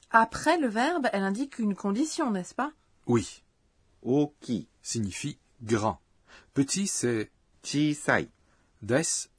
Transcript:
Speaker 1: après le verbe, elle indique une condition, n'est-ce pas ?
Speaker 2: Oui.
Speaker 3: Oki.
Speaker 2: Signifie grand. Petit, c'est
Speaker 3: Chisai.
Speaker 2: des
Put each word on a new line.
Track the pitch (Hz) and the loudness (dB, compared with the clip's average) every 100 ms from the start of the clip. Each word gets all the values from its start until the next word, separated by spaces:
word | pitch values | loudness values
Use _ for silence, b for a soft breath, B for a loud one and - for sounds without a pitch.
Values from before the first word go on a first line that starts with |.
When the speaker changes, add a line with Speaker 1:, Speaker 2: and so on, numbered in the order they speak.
| - | 2
Speaker 1:
après | 226 226 - 302 339 | 4 4 2 2 2
le | 247 | 2
verbe, | 214 285 349 247 | 0 0 0 0
elle | 196 | 0
indique | 196 202 277 - | 0 -2 -4 -2
une | 208 | -2
condition, | 190 202 208 311 - 269 | 0 -2 0 -2 -2 -2
n'est-ce | 196 180 | -2 -4
pas ? | - 294 - _ _ - | -6 -6 -8 _ _ 0
Speaker 2:
Oui. | 117 - - _ _ _ _ _ _ | 0 0 -10 _ _ _ _ _ _
Speaker 3:
Oki. | 113 143 147 - - 104 - _ | 0 2 0 -4 -4 -4 -6 _
Speaker 2:
Signifie | - 117 101 - - - _ - | -8 -4 -4 -6 -8 -10 _ -12
grand. | 110 113 107 87 _ _ B B B | -2 0 0 -4 _ _ B B B
Petit, | 139 135 190 196 | -2 0 -2 -2
c'est | - 120 113 101 _ _ _ | -2 0 -2 -4 _ _ _
Speaker 3:
Chisai. | - 143 151 147 - 110 - _ _ _ _ _ | -6 0 0 0 2 2 0 _ _ _ _ _
Speaker 2:
des | 104 135 165 - - | 0 0 0 -4 -8